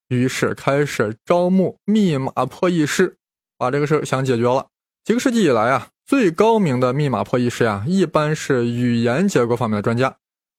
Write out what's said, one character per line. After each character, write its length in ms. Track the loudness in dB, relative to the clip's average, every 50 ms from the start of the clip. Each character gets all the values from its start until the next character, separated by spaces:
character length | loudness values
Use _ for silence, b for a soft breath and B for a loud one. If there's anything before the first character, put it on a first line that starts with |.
| _ -4
于 180 | -2 0 0
是 260 | -2 -2 -2 -2 -2 -2
开 300 | -2 -2 -2 0 0 0
始 320 | -2 -2 -4 -4 -4 -4 -6 _
招 240 | 0 0 2 2 2
募 280 | 2 2 0 0 -4 _ _
密 340 | -2 0 2 2 2 0 0
码 140 | -4 -4 -4 -4 -4
破 240 | -4 -4 -2 -2 0
译 160 | 0 0 0
师， 300 | 0 0 0 0 0 -2 _ _ _ _ _ _ _ _
把 140 | -6 -4 -2
这 80 | -2 -2
个 80 | -2
事 80 | 0 0
儿 100 | -2 -2
想 200 | -2 -4 -2 0
解 120 | 0 0
决 60 | 0 2
了。 240 | 0 0 0 -2 _ _ _ _ _ _ _ _
几 80 | -2 -2
个 60 | 0
世 140 | 0 0 2
纪 100 | 2 2
以 60 | 2
来 240 | 2 2 2 2 0
啊， 160 | -2 -4 -6 _ _ _
最 240 | -2 0 2 2 2
高 300 | 2 2 2 4 4 2
明 180 | 2 0 0 0
的 140 | 0 0 0
密 160 | 0 -2 -2
码 160 | -2 -2 -2
破 120 | -2 0
译 140 | 0 0 0
师 140 | 0 0 0
呀， 180 | 0 0 -2 -4 -2
一 180 | 0 0 0
般 300 | 0 0 0 0 0 -2
是 320 | -4 -2 -2 0 0 0 -2
语 260 | -2 -2 0 0 0
言 320 | 0 0 0 0 0 0
结 180 | 0 2 0 0
构 120 | 0 0
方 120 | -2 -2 -2
面 60 | -2
的 80 | -2 -2
专 160 | -2 0 0
家， 160 | 0 -2 -4 _ _ _ _ _ _ _ _